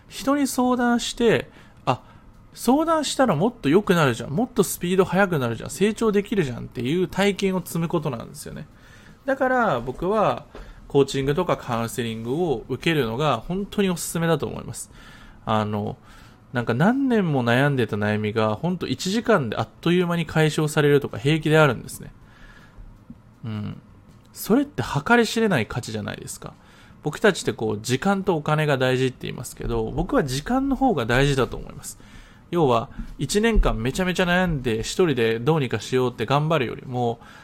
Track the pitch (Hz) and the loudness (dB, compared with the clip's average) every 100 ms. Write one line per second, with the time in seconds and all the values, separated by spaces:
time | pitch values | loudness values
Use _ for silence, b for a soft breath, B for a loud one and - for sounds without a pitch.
0 | B - - 285 269 - 247 247 240 240 | B -6 0 0 0 0 0 2 2 0
1 | - - 233 135 - B B B - 123 | -2 0 2 2 0 B B B -2 -2
2 | B B B B - - - 285 320 320 | B B B B -20 -4 0 2 2 0
3 | 269 - 254 147 220 - 139 170 208 175 | 0 0 2 2 0 0 2 2 4 4
4 | 139 113 117 143 247 - - - 175 185 | 2 0 -4 -4 -2 0 0 -2 0 2
5 | 185 180 196 156 120 113 107 - 208 208 | 2 2 2 0 -2 -4 -8 -2 0 2
6 | 226 202 196 202 143 117 120 - 120 175 | 2 2 0 0 -2 -4 -10 -6 -4 -2
7 | 180 - 202 190 196 185 175 170 165 170 | -2 0 0 0 -2 -2 -4 -4 -2 -2
8 | 151 117 - 147 - - - B B B | -4 -6 -10 -14 -14 -14 -16 B B B
9 | B B - 269 262 254 214 127 117 123 | B B -4 0 2 2 2 0 -4 -4
10 | 175 220 170 117 - B B B - 139 | -2 2 0 0 -8 B B B 0 4
11 | 139 139 135 147 175 139 - 117 117 - | 4 2 0 0 0 -2 -2 -4 -4 -4
12 | 117 113 117 147 180 117 - 123 170 156 | -6 -6 -4 -2 -2 -2 -4 -4 0 0
13 | 113 117 151 117 - 185 196 - 196 165 | 0 0 0 -2 -2 -6 -4 -2 -2 -2
14 | - 170 165 160 - - - 117 - B | -4 -2 0 0 -2 -8 -10 -12 -16 B
15 | B B B B - 110 104 107 104 - | B B B B -2 0 0 -2 -6 -8
16 | B B B B - 123 117 123 190 269 | B B B B -8 -4 0 2 2 2
17 | 269 226 175 139 117 123 143 135 110 104 | 2 2 2 2 4 4 4 2 0 0
18 | 104 107 107 110 110 107 170 180 - 127 | 0 0 0 0 0 0 -2 -4 -4 -4
19 | 185 220 233 202 117 - 113 - 170 175 | -2 0 2 2 2 -4 -6 -4 2 2
20 | 175 170 160 160 156 151 151 156 147 143 | 2 -2 0 2 2 2 0 2 4 4
21 | - 107 139 156 156 156 147 113 - - | 2 -2 0 2 4 6 6 4 -6 -14
22 | - - B B B B B B B - | -16 -20 B B B B B B B -20
23 | - - - - 113 107 101 - - - | -20 -20 -20 -14 -10 -8 -8 -10 -18 -20
24 | - - - - - 240 285 - - 143 | -20 -20 -20 -8 2 2 2 -4 -4 -2
25 | - 240 214 226 220 147 104 120 110 107 | 2 4 4 0 2 2 0 -6 -8 -8
26 | 101 95 - - - - B B B B | -8 -10 -12 -14 -16 -18 B B B B
27 | 151 - 214 165 - 107 110 107 113 123 | -8 0 2 2 -2 -4 -2 -4 -2 0
28 | 196 196 190 160 151 151 151 131 127 127 | 0 0 0 -2 0 0 2 2 2 2
29 | 131 - - 98 - - 113 117 113 120 | 0 -2 -10 -10 -12 -10 -4 -4 -2 -4
30 | 185 277 147 135 - 254 277 269 269 160 | -2 0 0 -4 -2 -2 0 0 0 0
31 | 113 120 143 135 113 - - - - - | 2 2 4 2 0 -4 -12 -14 -16 -16
32 | B B B B B 170 143 117 117 B | B B B B B 0 4 2 0 B
33 | B B 139 208 226 208 139 110 117 160 | B B -2 0 2 4 2 2 -2 -2
34 | 185 175 180 180 185 147 120 110 110 - | 0 0 2 2 2 0 -2 -2 -2 2
35 | 180 123 113 113 123 160 123 110 - 127 | 2 4 2 2 2 2 0 -4 -2 0
36 | 127 120 107 139 156 160 113 - - 123 | 0 -2 0 0 2 0 -2 -6 -8 -4
37 | 120 120 B B | -4 -4 B B